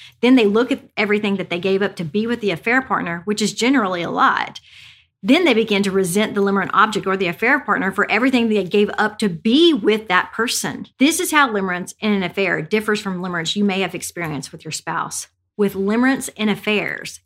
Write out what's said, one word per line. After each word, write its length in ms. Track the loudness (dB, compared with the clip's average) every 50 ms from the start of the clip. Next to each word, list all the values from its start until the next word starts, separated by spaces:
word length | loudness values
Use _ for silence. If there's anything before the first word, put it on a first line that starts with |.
| -20 -20 _ _
Then 160 | 4 6 6
they 100 | 6 6
look 240 | 6 4 2 2 2
at 200 | -2 -4 -6 -6 _
everything 400 | -2 0 0 0 0 0 0 -2
that 140 | -2 -4 -6
they 80 | -6 -4
gave 240 | -2 0 0 0
up 140 | 0 -2 -4
to 80 | -6 -8
be 220 | -4 -2 -2 -2
with 140 | -2 -4 -2
the 120 | -2 -4
affair 300 | -4 -2 -2 0 0 0
partner, 400 | 0 0 -4 -4 -2 -4 -6 -6 -4
which 180 | -4 -2 -2
is 100 | -2 -2
generally 500 | -2 0 0 2 2 2 2 0 -2 -4
a 80 | -4 -4
lot. 500 | 0 0 2 2 2 0 -4 -6 -8 -14 -20 _ -20 -20 -20 -20 -20 _ _ _ _ _ 0
Then 200 | 2 4 4 4
they 100 | 4 4
begin 280 | 2 2 2 2 2 2
to 60 | 2
resent 440 | 2 0 0 2 0 0 0 0 0
the 60 | 0
limerent 300 | 0 0 0 0 -2 0
object 340 | 2 2 2 2 2 -2 -2
or 100 | -2 -2
the 120 | 0 -2 -4
affair 300 | -2 0 0 0 0 0
partner 300 | 0 -2 -2 0 0 -2
for 200 | 0 -2 0 0
everything 380 | 2 2 2 2 2 2 2 2
they 140 | 2 0 0
gave 260 | 2 2 2 2 2 0
up 220 | -2 -2 -2 -2 -2
to 100 | -2 -2
be 440 | -2 -2 0 2 4 6 6 6
with 340 | 4 4 2 2 0 0 0
that 260 | 2 2 2 2 0
person. 540 | -4 -4 -4 -2 -4 -4 -4 -6 -8 -8 -12 -16 _ 2
This 200 | 2 2 2 0
is 120 | -2 0
how 160 | 2 2 2 2
limerence 460 | 2 -2 -2 -2 -4 -6 -8 -10 -10 _
in 120 | -2 0
an 100 | 0 0 0
affair 380 | -2 -2 -2 0 0 0 -2
differs 380 | -2 -2 -2 -2 0 0 -2 -2
from 200 | -2 -6 -6 -6
limerence 360 | -6 -4 -4 -4 -4 -4 -2
you 80 | 0 0
may 160 | 0 0 0
have 140 | -2 -2 -4
experienced 580 | -8 -10 -10 -8 -8 -6 -6 -6 -8 -10 -12
with 120 | -16 -16 -12
your 80 | -12
spouse. 560 | -12 -10 -8 -6 -6 -6 -6 -6 -8 -10 -12 -12 _ _ _ _ _
With 180 | -2 -2 -2 0
limerence 540 | -2 -2 0 0 2 2 2 0 -2 -4 -10 -6
in 140 | -4 -2 -2
affairs, 720 | -2 -2 -2 -2 -2 -2 -2 -4 -8 -10 -10 -14 -16 -16 _